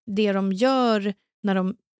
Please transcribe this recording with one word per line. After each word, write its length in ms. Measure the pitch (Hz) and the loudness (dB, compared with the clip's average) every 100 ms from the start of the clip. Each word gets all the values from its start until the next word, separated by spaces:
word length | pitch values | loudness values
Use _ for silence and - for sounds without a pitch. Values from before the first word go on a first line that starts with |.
| - | -6
Det 260 | 202 208 | -2 0
de 200 | 196 196 | 0 -2
gör 600 | 190 254 262 247 214 202 - _ _ | 0 2 2 2 0 -2 -6 _ _
när 120 | 202 | -2
de 220 | 190 185 226 _ _ | -2 -2 -6 _ _